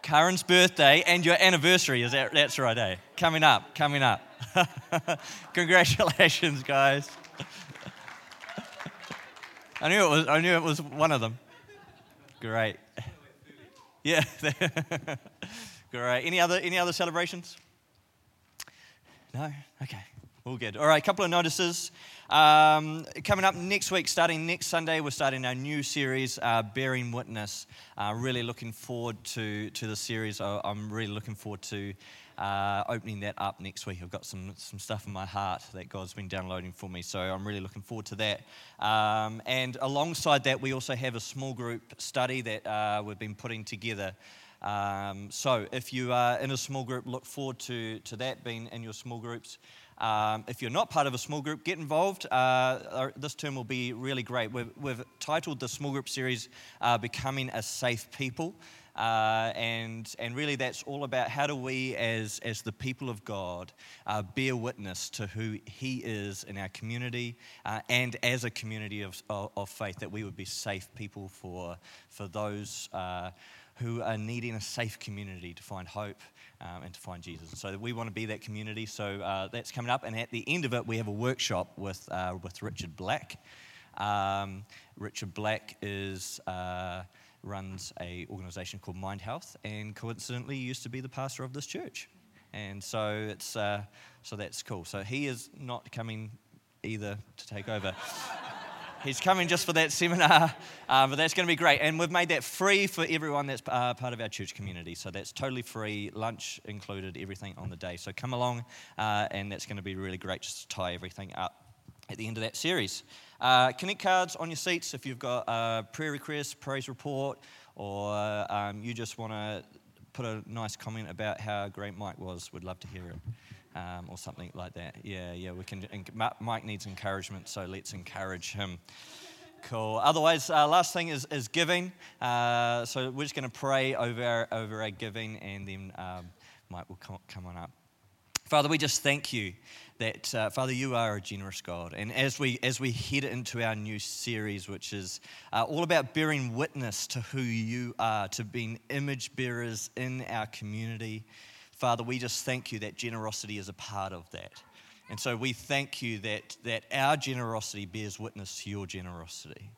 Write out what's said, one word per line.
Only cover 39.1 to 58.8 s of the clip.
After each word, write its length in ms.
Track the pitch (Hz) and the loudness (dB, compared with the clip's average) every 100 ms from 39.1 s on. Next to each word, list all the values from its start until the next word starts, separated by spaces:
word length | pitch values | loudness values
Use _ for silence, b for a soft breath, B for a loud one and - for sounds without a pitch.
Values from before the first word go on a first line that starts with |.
| 110 110 113 - | 4 0 -4 -2
and 300 | 127 127 127 | 0 0 -2
alongside 640 | 135 139 160 160 165 143 | 0 2 0 2 6 6
that, 160 | 131 131 | 6 2
we 120 | 135 | 0
also 220 | 131 - 123 | -2 -2 -2
have 180 | 131 | -2
a 60 | 117 | -4
small 340 | - 139 135 | -8 -6 -6
group 280 | 120 117 117 _ - | -4 -6 -6 _ -12
study 420 | - 135 127 131 | -2 2 2 0
that, 260 | 117 107 - | -2 -4 -2
uh, 340 | 107 107 104 104 | 0 2 0 -2
we've 100 | 101 | -6
been 200 | 110 101 | -8 -8
putting 260 | 120 113 | -8 -8
together. 480 | 104 107 113 101 95 95 B B B B | -8 -6 -4 -2 -4 -6 B B B B
Um, 680 | 101 104 101 98 101 98 101 | -4 -2 0 -2 -4 -8 -10
so 360 | - 143 120 98 | -2 2 2 0
if 220 | 127 - | -6 -6
you 200 | 127 123 | -4 0
are 260 | 123 120 123 | 4 4 2
in 100 | 135 | -2
a 60 | 131 | -4
small 260 | - 135 | -4 -6
group, 240 | 123 127 127 | -4 -6 -6
look 200 | 123 - | -8 -8
forward 340 | - 135 120 | -6 -6 -6
to, 400 | - 120 113 110 | -6 -6 -4 -8
to 160 | - 110 | -10 -6
that 260 | 131 - | -6 -4
being 260 | 120 113 117 | -8 -8 -8
in 100 | 117 | -10
your 100 | 113 | -10
small 280 | 107 127 120 | -12 -10 -10
groups. 380 | 117 117 - - B B B - | -8 -10 -12 -20 B B B -4
Um, 420 | 110 107 107 110 107 | 2 4 2 0 -4
if 120 | 120 | -6
you're 100 | 120 | -2
not 200 | 151 165 | 0 2
part 160 | 151 143 | 2 2
of 80 | |
a 40 | 123 | 0
small 240 | - 151 | -4 -4
group, 200 | 143 151 | -4 -4
get 160 | 165 170 | -4 -4
involved. 480 | 151 156 196 190 - | 2 4 4 0 2
Uh, 540 | 127 127 127 127 131 - | 4 6 6 4 2 -4
our, 220 | 131 131 - | -2 -2 -4
this 200 | 147 - | -8 -6
term 180 | 151 | -6
will 80 | 135 | -4
be 300 | 113 127 123 | -4 -2 -2
really 320 | 117 131 131 | -4 -4 -4
great. 260 | 113 123 110 | 0 0 0
We've, 200 | 120 117 - | -2 -6 -6
we've 220 | 143 120 127 _ | -4 -4 -8 _
titled 400 | - 156 170 139 | 0 0 0 -4
the 80 | 127 | -6
small 240 | - 143 | -4 -2
group 160 | 135 - | -2 -4
series, 400 | 135 127 120 - B B B | -2 0 -2 -4 B B B
uh, 180 | 117 117 | 4 4
Becoming 520 | 117 - 135 135 131 | 2 -4 -2 -2 -2
a 120 | 117 | -4
Safe 480 | 107 - 127 117 - | -6 -2 0 0 -6
People. 460 | - 131 117 165 - B B | -4 -4 -2 -6 -6 B B